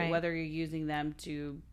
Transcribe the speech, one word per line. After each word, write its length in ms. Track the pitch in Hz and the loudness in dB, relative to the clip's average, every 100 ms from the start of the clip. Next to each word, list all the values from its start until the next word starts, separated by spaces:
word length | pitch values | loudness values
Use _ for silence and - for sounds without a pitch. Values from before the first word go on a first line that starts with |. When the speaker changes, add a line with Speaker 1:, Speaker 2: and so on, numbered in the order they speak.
Speaker 1:
Right. 80 | 170 | 4
Speaker 2:
Whether 240 | 170 170 | 4 4
you're 100 | 165 | 0
using 420 | 160 156 160 160 156 | 0 0 -2 0 0
them 240 | 151 151 151 | 0 0 -2
to 420 | - 147 147 143 - | -6 -4 -4 -8 -12